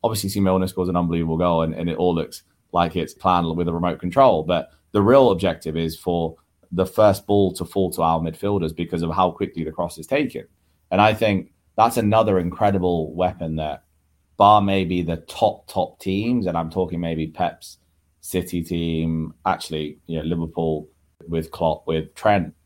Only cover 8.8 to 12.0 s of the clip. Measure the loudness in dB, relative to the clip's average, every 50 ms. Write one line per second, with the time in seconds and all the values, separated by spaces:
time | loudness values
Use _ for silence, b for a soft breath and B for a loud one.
8.8 | -6 -4 -4 -4 -2 -2 0 2 2 2 2 -2 -6 -6 -4 -8 -8 -8 -4 -6
9.8 | -6 -6 -6 -14 -8 -2 -2 -2 -2 -2 -6 -10 -14 _ _ _ _ _ _ _
10.8 | _ _ 2 4 4 4 4 2 2 2 2 0 -2 -6 _ _ _ _ _ 2
11.8 | 2 2 2 0